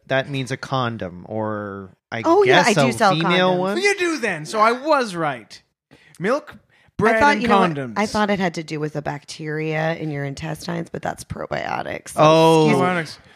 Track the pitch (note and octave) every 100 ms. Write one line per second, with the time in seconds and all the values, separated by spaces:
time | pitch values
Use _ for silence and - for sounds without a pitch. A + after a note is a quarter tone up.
0 | - C3+ C3 C3+ B2 C3 - C3+ A#2+ A2+
1 | F#2 F2+ - A2 G#2+ G#2+ G#2 G2 F#2+ _
2 | - A#2 D4+ F4+ G4 D3+ G#3 F#3+ C#3 A3
3 | G#3 D#3+ E3 F3+ F#3 F3+ F#3 G#3+ G4+ G4
4 | F4 D#4 A3 E3 D#3+ G#3+ A3 B3 D4 C#4+
5 | A#3 F3 D3+ B2 G#2 - _ _ _ _
6 | _ - G3 C#4+ - - _ _ _ -
7 | G#3+ A3+ D4 D4 A#3 G3+ F3+ C#3+ C3 A2+
8 | G#3 A3 G#3 G3+ F#3 E3 D#3 D#3 D3+ D3+
9 | D3 D3 - - D3+ D3+ D#3 D#3 D#3+ E3
10 | D#3 C#3+ C#3 C#3 D#3 D#3 - E3+ E3+ -
11 | - - - - D#2 D2 - - - -
12 | - - D#3 D#3+ D#3+ D#3+ D#3 C#3+ F3+ F3+
13 | D3+ - _